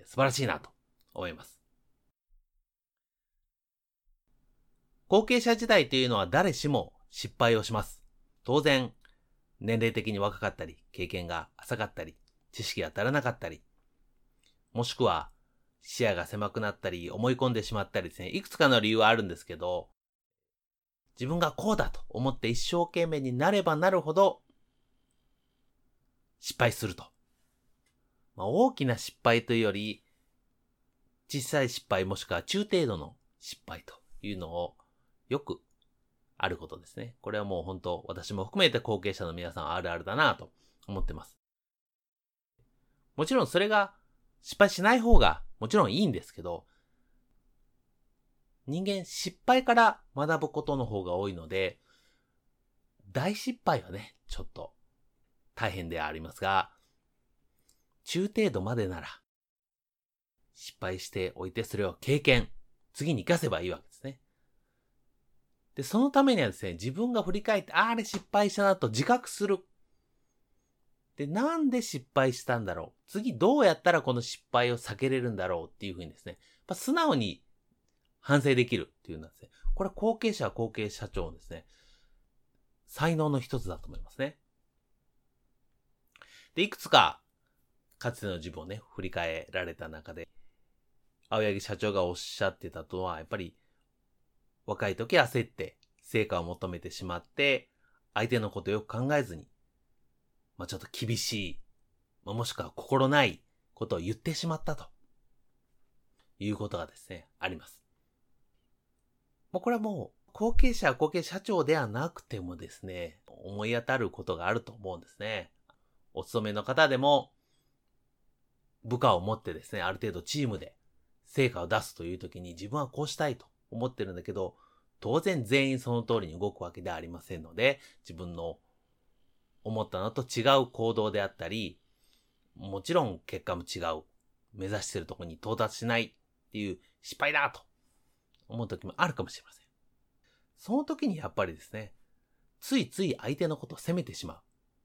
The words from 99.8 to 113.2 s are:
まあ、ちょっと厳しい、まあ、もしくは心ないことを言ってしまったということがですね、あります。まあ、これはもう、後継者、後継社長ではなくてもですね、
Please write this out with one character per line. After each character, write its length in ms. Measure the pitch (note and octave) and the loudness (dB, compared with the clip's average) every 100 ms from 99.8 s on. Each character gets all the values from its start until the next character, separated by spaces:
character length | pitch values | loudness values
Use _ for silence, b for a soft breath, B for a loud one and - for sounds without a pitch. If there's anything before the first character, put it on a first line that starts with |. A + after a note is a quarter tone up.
| _ _ _ _ _ _ _ - | _ _ _ _ _ _ _ -16
ま 60 | |
あ、 20 | F2 | -12
ち 80 | |
ょ 20 | - | -10
っ 40 | |
と 60 | - | -12
厳 240 | - A2+ A2+ | -8 -4 -2
し 160 | - | -2
い、 280 | A2 F#2 - - _ _ _ _ _ - | -4 -6 -8 -12 _ _ _ _ _ -10
ま 60 | |
あ、 20 | |
も 100 | A2 | -6
し 80 | A#2 | -6
く 80 | - | -6
は 100 | E2 | -10
心 360 | - - C3+ C3+ | -10 0 4 6
な 160 | D3 | 6
い 180 | B3 D#2+ _ _ _ | 4 0 _ _ _
こ 140 | - A2 | -10 -4
と 100 | F2 | -4
を 20 | |
言 140 | F2 | -4
っ 20 | |
て 200 | A2 F3 | -4 -4
し 120 | D#3 E3+ | -4 -4
ま 100 | D#3 | -4
っ 60 | |
た 140 | - - | -4 -6
と 80 | - - _ _ _ _ _ _ _ _ _ _ _ _ _ - | -8 -20 _ _ _ _ _ _ _ _ _ _ _ _ _ -8
い 120 | G2+ | -6
う 60 | G#2 | -4
こ 120 | G#2 | -4
と 80 | F2 | -6
が 100 | D#2+ | -8
で 80 | - | -12
す 120 | - | -18
ね、 220 | F2 - - | -20 -20 -10
あ 100 | F#2 | -8
り 80 | E2+ | -8
ま 100 | - | -14
す。 160 | - _ _ _ _ _ _ _ _ _ _ _ _ _ _ _ _ _ | -20 _ _ _ _ _ _ _ _ _ _ _ _ _ _ _ _ _
ま 60 | F#3 | -4
あ、 20 | |
こ 80 | A#3 | -2
れ 60 | A#3 | -2
は 60 | |
も 300 | G#3+ F#3 G#2 _ _ | -2 -6 -8 _ _
う、 20 | |
後 220 | - A3 | -2 4
継 200 | - B3+ | 8 8
者、 180 | A3+ D#3+ | 8 2
後 180 | B2 D#3 | 2 2
継 120 | F3+ | 0
社 180 | D#3 F#3 | -4 -8
長 240 | - F#3 | -2 0
で 100 | C#3+ | 4
は 120 | D#3+ A#2 | 2 2
な 240 | A2 E3 | -2 -4
く 120 | - | -6
て 160 | - G#2+ | -10 -8
も 160 | F2+ | -8
で 140 | F2 E2 | -10 -14
す 140 | - | -14
ね、 360 | F#2+ F2+ E2+ - | -10 -8 -8 -10